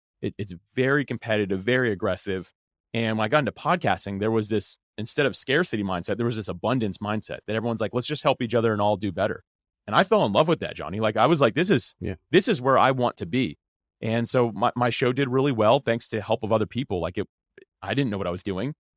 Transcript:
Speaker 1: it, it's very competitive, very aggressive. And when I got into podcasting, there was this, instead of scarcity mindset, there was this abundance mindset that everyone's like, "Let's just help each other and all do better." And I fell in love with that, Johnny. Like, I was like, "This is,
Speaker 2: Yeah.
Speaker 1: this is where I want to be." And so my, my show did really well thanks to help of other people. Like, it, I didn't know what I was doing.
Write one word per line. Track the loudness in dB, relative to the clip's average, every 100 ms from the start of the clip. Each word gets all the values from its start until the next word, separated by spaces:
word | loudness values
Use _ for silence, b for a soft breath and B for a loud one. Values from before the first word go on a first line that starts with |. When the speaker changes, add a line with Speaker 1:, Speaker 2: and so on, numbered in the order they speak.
| _ _
Speaker 1:
it, | -8 -6
it's | -10 -10 _
very | -2 2 2
competitive, | -2 -8 -2 0 0 0
very | 0 2 2
aggressive. | 0 -2 -2 -4 -6 -6 _ _ _ _
And | -4 -2 0
when | 2
I |
got | 2
into | 0
podcasting, | -4 -2 0 0 -2 -2 -4
there | 0
was | 0 0
this, | -2 -4 -10 _ -10
instead | -6 0 0
of | -2
scarcity | 0 0 0 -2
mindset, | -2 -4 -4 -2
there | -2
was |
this | -2 -6
abundance | -4 -2 0 -2 -4
mindset | -4 -4 -6 -12 -4
that |
everyone's | -4 -2 -2
like, | -2
"Let's | -2 -4
just | -2
help | 0 0
each | 2 2
other | 2
and | 2
all | 2 0
do | -2
better." | -2 -2 -2 -10 _ _ _ -2
And |
I | 2
fell | 4 4 4
in |
love | 4 2
with | 2
that, | -2
Johnny. | -8 -8 -2
Like, | 0 2
I | 4
was | 4
like, | 4
"This | 2 2
is, | 2 0 -8
Speaker 2:
Yeah. | -8 -8 _
Speaker 1:
this | 2 4
is | 0
where | 4 4
I | 4
want | 4 0 -2
to | -4
be." | -2 -2 -6 _ _ _ _
And | -2 -2 0
so | 2 0
my, | 0 -2 2
my | 0
show | 2 0
did | 0 0
really | 2 0
well | 4 4 4
thanks | 4 -2 -2
to | -6
help | -2 -2
of | 2
other | 0 0
people. | -4 -4 -2
Like, | -2 -4
it, | -8 _ _ -20 -20 _
I | -4
didn't | -2 0
know | -2
what | -4
I |
was | -4
doing. | -4 -4 -4 -8 _